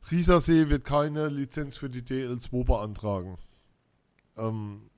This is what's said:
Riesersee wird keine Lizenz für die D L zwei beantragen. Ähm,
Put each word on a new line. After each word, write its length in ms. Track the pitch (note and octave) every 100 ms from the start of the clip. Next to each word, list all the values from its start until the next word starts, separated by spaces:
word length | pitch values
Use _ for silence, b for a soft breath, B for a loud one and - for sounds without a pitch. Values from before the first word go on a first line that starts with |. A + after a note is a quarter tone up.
| -
Riesersee 600 | E3+ E3+ F3+ E3 E3 D#3
wird 160 | D3
keine 420 | - D3 D3+ D3+ D3+
Lizenz 520 | C#3+ C3+ - C#3+ C3
für 120 | C#3
die 140 | B2
D 180 | A#2+ C3
L 160 | B2+ B2
zwei 240 | - B2
beantragen. 760 | A2+ A#2 G#2+ G2+ G#2+ G2 F#2 F2+ - _ _ _ _ _ _ _ _
Ähm, 500 | - A2+ A2 G#2 G2+ G#2+